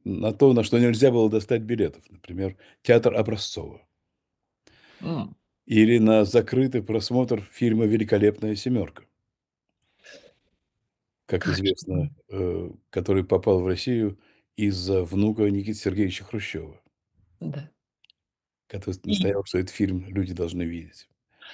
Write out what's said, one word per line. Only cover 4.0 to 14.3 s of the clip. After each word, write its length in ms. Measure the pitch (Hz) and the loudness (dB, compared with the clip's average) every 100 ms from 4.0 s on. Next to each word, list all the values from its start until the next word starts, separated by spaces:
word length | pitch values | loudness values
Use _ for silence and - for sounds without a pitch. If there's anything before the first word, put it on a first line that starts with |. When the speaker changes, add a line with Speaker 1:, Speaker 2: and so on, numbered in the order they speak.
| _ _ _ _ _ _ _ _ _ - | _ _ _ _ _ _ _ _ _ -14
Speaker 2:
М. 340 | 170 160 - - _ _ - | -8 -8 -8 -14 _ _ 0
Speaker 1:
Или 320 | 110 110 117 | 4 6 6
на 260 | 110 110 | 6 6
закрытый 580 | 101 117 110 127 131 127 | 4 2 2 0 0 -2
просмотр 600 | 101 110 104 123 123 113 98 | -2 -4 -2 -2 0 -2 -6
фильма 320 | - 120 110 | -4 0 2
«Великолепная 680 | 110 113 110 104 104 104 107 | 2 0 2 2 2 2 -4
семёрка». 500 | 101 123 123 87 - _ _ _ _ _ _ _ _ _ _ - - - _ _ _ _ _ _ _ _ _ - | -4 -2 -2 -4 -10 _ _ _ _ _ _ _ _ _ _ -20 -20 -20 _ _ _ _ _ _ _ _ _ -6
Как 180 | 90 90 | -4 -2
Speaker 2:
Как 160 | 92 | -2
же 0 | |
Speaker 1:
известно, 320 | 95 92 - | -2 -4 -4
Speaker 2:
м. 160 | 92 73 - _ | -4 -4 -8 _
Speaker 1:
э, 400 | 98 90 90 87 - _ | -6 -4 -4 -8 -14 _
который 340 | 98 92 95 | -6 0 0
попал 380 | 92 95 101 95 | 2 0 2 2
в 60 | 90 | 2
Россию 520 | 92 - 120 107 101 _ | -2 -2 -2 -2 -4 _